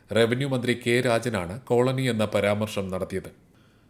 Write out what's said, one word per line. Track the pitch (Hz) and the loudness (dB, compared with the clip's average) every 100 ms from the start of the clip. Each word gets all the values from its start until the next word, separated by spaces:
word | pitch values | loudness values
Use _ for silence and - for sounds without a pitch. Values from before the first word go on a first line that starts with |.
| - | -4
റവന്യൂ | 107 113 123 143 | 2 2 2 0
മന്ത്രി | 131 120 | -2 -2
കെ | 120 120 120 | -2 2 2
രാജനാണ് | 127 117 123 107 85 110 | 4 2 0 -4 -4 -8
കോളനി | - 120 127 131 | 0 2 2 2
എന്ന | 131 110 107 | 0 0 0
പരാമർശം | 107 101 104 107 - 95 | 2 2 0 -2 -4 -4
നടത്തിയത്. | 92 92 95 - - _ _ _ _ _ | -4 -4 -6 -8 -16 _ _ _ _ _